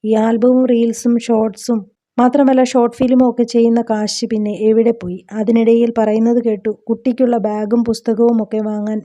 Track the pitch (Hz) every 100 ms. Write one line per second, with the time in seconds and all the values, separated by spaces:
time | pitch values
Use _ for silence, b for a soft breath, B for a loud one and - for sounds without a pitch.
0 | 214 220 220 226 247 254 254 233 233 220
1 | 240 240 233 226 226 - - 226 190 _
2 | _ - 247 285 269 262 254 254 240 240
3 | 254 254 254 240 233 233 233 233 233 214
4 | 214 - 233 220 208 208 214 220 226 226
5 | 180 185 _ 220 214 226 226 233 233 233
6 | 214 220 226 240 233 208 214 214 - 226
7 | 262 254 254 233 208 214 208 240 233 220
8 | - 226 233 233 214 220 214 214 208 214